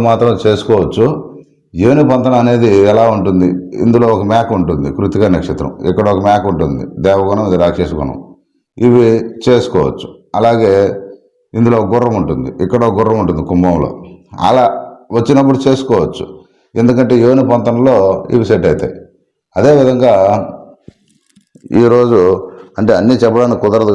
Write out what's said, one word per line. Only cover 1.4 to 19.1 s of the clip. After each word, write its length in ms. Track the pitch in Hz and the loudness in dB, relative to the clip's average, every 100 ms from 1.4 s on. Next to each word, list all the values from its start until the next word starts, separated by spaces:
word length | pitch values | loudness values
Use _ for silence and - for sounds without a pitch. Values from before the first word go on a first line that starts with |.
| - _ _ 85 | -20 _ _ -2
యోని 200 | 110 147 139 | 2 2 2
బంధనం 260 | 127 127 123 | 2 0 0
అనేది 260 | 120 120 117 98 101 | 2 2 2 4 4
ఎలా 140 | 107 113 107 | 4 2 0
ఉంటుంది? 320 | 95 92 90 90 - - | 0 0 0 -2 -8 -4
ఇందులో 240 | 113 117 117 104 | 0 2 2 2
ఒక 80 | 101 | 2
మేక 160 | 113 113 101 | 0 0 -2
ఉంటుంది, 320 | 82 78 71 73 | -2 -4 -4 -4
కృత్తిక 260 | 98 98 104 | -4 0 0
నక్షత్రం, 380 | 85 - 90 69 - 82 | 0 -4 -8 -8 -6 -4
ఇక్కడ 160 | 90 104 | -2 0
ఒక 80 | 95 101 | 0 0
మేక 160 | 104 98 | 0 0
ఉంటుంది, 320 | 82 78 67 - - 90 | -2 -4 -4 -8 -4 0
దేవగుణం, 380 | 98 98 101 104 | 0 0 -2 -2
ఇది 80 | 90 | 0
రాక్షస 300 | 87 85 85 78 | 0 0 -4 -4
గుణం, 180 | 67 - - - _ _ _ - | -6 -8 -16 -20 _ _ _ -2
ఇవి 300 | 120 123 113 113 - - 127 | 2 4 4 2 -2 -6 0
చేసుకోవచ్చు. 600 | 120 - 92 67 - - - _ 101 | 0 0 -2 -2 -6 -14 -18 _ -2
అలాగే 340 | 117 117 107 98 98 - - - _ _ _ 110 | 0 2 2 2 0 -4 -12 -20 _ _ _ -2
ఇందులో 180 | 117 113 | 2 2
ఒక 60 | 98 | 0
గుర్రం 200 | 120 120 107 | 0 0 -2
ఉంటుంది, 300 | 82 69 65 - 92 | -4 -4 -6 -6 -4
ఇక్కడ 160 | 120 117 | 0 0
ఒక 80 | 98 | 0
గుర్రం 200 | 113 110 | 0 0
ఉంటుంది 200 | 90 78 85 | -2 -4 -2
కుంభంలో, 400 | 90 90 85 65 - - - _ 95 92 | 0 0 0 -2 -6 -18 -20 _ -6 0
అలా 160 | 127 123 - - - _ 113 | 2 0 -2 -10 -20 _ -4
వచ్చినప్పుడు 420 | 117 139 135 131 139 | 0 2 2 0 0
చేసుకోవచ్చు. 580 | 131 - 107 78 - - - - _ _ 113 | -2 0 -2 -2 -6 -14 -16 -20 _ _ -2
ఎందుకంటే 400 | 117 120 117 120 | 0 2 2 2
యోని 200 | 120 135 127 | 2 2 2
పంతంలో 440 | 120 110 117 131 113 95 92 - 120 | 0 0 0 2 2 2 -2 -2 -2
ఇవి 100 | 107 | 0
సెట్ 140 | 104 82 | 0 0
అవుతాయి. 240 | 76 - 95 - | -2 -4 -10 -18